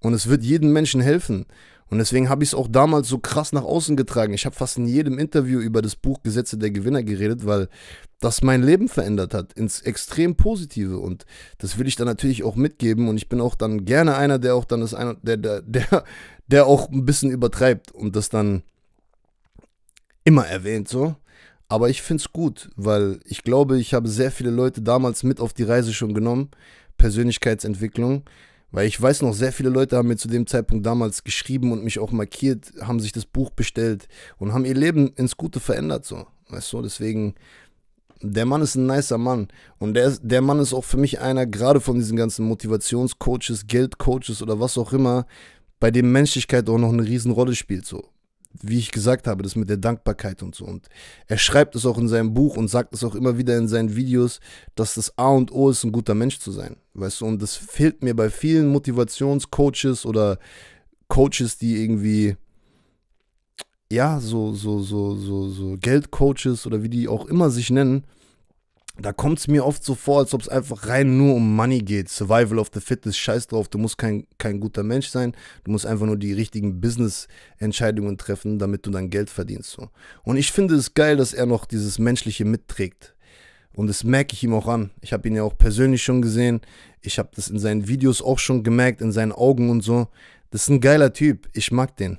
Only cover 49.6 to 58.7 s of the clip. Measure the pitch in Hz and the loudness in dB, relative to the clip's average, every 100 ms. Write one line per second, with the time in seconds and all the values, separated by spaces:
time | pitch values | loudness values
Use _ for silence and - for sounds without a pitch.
49.6 | 101 104 113 117 - 104 101 92 92 - | -2 0 0 0 -2 -2 -8 -10 -14 -14
50.6 | 95 92 - - - - - - - 143 | -14 -14 -16 -20 -20 -20 -6 0 4 4
51.6 | 147 120 123 117 117 113 113 113 147 101 | 4 2 -2 0 0 2 2 2 2 2
52.6 | 110 120 120 110 120 101 127 120 123 120 | 0 0 -2 -6 -6 -2 0 0 0 2
53.6 | 113 113 113 107 127 123 123 - - - | 2 0 0 -2 0 2 2 -2 -18 -20
54.6 | - - 110 - - - 131 135 127 131 | -14 -4 -4 -2 -6 0 4 4 2 2
55.6 | 139 123 117 113 113 107 123 - - 98 | 2 2 -2 -2 0 0 0 -4 -10 -10
56.6 | - - _ 98 95 - 110 110 104 - | -12 -16 _ -10 -8 -6 -6 -4 -6 -8
57.6 | - - 151 - 127 113 110 - 156 160 | -10 0 0 2 -4 0 -2 -2 0 2
58.6 | 147 | 4